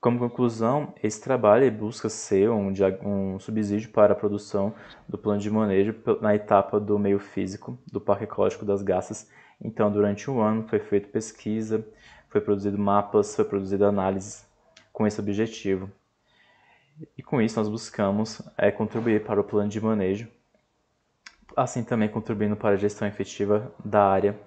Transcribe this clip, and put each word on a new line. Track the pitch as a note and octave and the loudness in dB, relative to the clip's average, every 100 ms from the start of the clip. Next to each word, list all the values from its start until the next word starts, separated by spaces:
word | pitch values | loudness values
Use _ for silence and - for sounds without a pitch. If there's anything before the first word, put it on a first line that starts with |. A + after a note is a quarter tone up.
Como | - A#2+ | 2 0
conclusão, | A#2+ A#2+ B2 A2 A2+ C#3 C#3+ - | -2 0 -2 0 0 0 -4 -4
esse | A2 - | -6 -4
trabalho | - C3 A2 G#2+ C3+ | -2 2 6 6 6
busca | A2 A2 A#2 A2 | 2 -6 -4 -6
ser | - - G2 G#2 | -6 0 4 4
um | A2+ G2 | 2 0
dia-, | G2 F#2+ F#2+ | 2 2 2
um | G2+ G2+ G2 F#2+ | -4 -4 -4 -6
subsídio | - A2 G#2 G2+ G#2+ | -6 -4 0 -2 -2
para | - G#2 | 4 6
a | G2 | 6
produção | G#2 G2+ - G#2 G2+ A#2 - - - | 0 -2 -4 -2 -2 -4 -18 -20 -12
do | G#2 | -6
plano | A2 G2+ | -2 -2
de | G#2 | 0
manejo | G#2+ G#2+ F#2+ G2+ | 0 2 4 2
pe-, | A2 - G#2+ | 0 -2 0
na | G#2+ | 2
etapa | G#2+ G#2 G2+ G2 G#2+ | 0 4 4 4 0
do | G#2 G#2 | 0 0
meio | G2+ G2+ | 2 0
físico | - - G2 G2+ - B2 - | -2 -6 -6 -8 -12 -16 -10
do | - | -8
Parque | - G2+ | -2 -2
Ecológico | A2 - G2 - G#2 | -2 0 0 0 -2
das | G2+ | -2
Garças. | G2 F#2 - G#2+ - - - _ | 0 -2 -2 -12 -14 -20 -20 _
Então, | A2+ A2 G#2+ | -12 0 0
durante | G#2 G#2 G#2 - | 2 0 0 -4
um | C3 | 0
ano | G#2+ A2 A2 | 0 0 -2
foi | G#2+ | -4
feita | - G2+ - | 0 -2 -2
pesquisa, | A2+ A2 - - G#2+ A2 A2 A2 - - - _ | -6 -6 -10 -6 -4 -2 -4 -6 -18 -20 -20 _
foi | G#2 | -4
produzido | G#2 G2+ G2+ G2+ | 0 0 0 -2
mapas, | G2+ G2+ G2+ G#2+ G2+ - | 2 2 4 2 0 0
foi | |
produzida | G#2+ G2 F#2+ G2 G2+ | 0 0 -2 2 2
análise | G2+ F#2+ F#2+ G2 - _ _ _ _ _ | 2 0 -2 -6 -16 _ _ _ _ _
com | - G#2+ | -2 -2
esse | G2+ | 0
objetivo. | G2+ G2+ A2 A2+ G2+ F#2+ F#2+ - _ _ _ _ _ _ _ _ _ - D#3+ - | -4 -2 -2 -4 -2 -2 -4 -16 _ _ _ _ _ _ _ _ _ -20 -20 -20
E | |
com | - C#3+ | -4 0
isso | A2+ A2+ | 0 0
nós | G#2+ | -4
buscamos, | A2 - - G2+ G2+ A2 - - - | -4 -10 -2 0 0 -4 -8 -16 0
é, | G#2 | 0
contribuir | - G#2+ A#2 A#2 G#2+ | 2 -4 -2 0 0
para | G#2+ G2+ | 2 -2
o | |
plano | G2+ G#2+ G#2 | 0 0 -2
de | G#2+ | -2
manejo, | A2 A2 F#2 G2+ A#2 _ _ _ _ _ _ _ _ _ - _ _ - | -2 0 0 -4 -6 _ _ _ _ _ _ _ _ _ -20 _ _ -4
assim | B2+ B2 | -4 -4
também | A2+ A#2 G#2+ | -4 -2 -2
contribuindo | A2+ - G#2+ G#2 G#2 | -4 -6 -4 -2 -2
para | A2+ G2 | 0 0
a | |
gestão | G#2 G#2 G#2 | 0 -2 -6
efetiva | G2+ G2 - G2+ G#2 A2+ - | -6 -10 -4 0 0 -2 -12
da | G#2+ G#2 | 0 4
área. | G2+ G2 G2+ G2+ | 4 4 0 -2